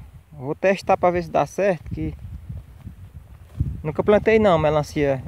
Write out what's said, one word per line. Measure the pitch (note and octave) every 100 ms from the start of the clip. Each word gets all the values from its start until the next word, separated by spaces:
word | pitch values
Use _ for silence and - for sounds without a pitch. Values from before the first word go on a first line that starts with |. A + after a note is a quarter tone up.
| - - -
Vou | D3+ C3
testar | D#3 F#3+ G3 - F#3
pra | F3+
ver | F3
se | E3
dá | D3+ C#3+
certo, | - G3 E3+ -
que | - D#3 D#3 - - - - - - - - - - - - - - - -
nunca | D#3 D3+
plantei | F#3 G#3 A3 A3
não, | G#3 E3
melancia. | D#3 D3+ C#3+ D3+ C#3+ C3+